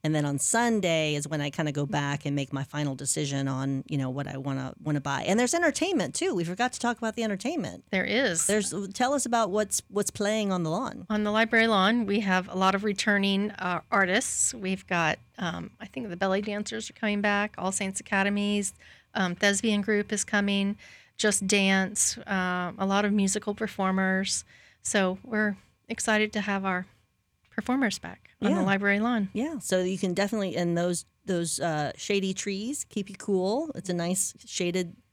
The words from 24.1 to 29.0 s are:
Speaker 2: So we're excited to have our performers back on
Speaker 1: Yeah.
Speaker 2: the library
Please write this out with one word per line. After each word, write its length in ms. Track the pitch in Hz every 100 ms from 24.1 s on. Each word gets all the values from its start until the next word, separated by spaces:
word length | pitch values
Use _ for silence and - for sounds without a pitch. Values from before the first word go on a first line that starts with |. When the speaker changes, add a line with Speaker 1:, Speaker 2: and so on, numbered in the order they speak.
| 190 190 - - - - _
Speaker 2:
So 380 | - 214 185 190
we're 340 | - 220 214 196 _ _ _
excited 460 | - - 214 214
to 80 | 208
have 240 | 202 196 190
our 220 | 185 185 _ _ _ _ _ _
performers 480 | - - 262 240 -
back 300 | 85 - - _
on 80 | 202
Speaker 1:
Yeah. 80 | 190
Speaker 2:
the 40 |
library 360 | 190 196 202 202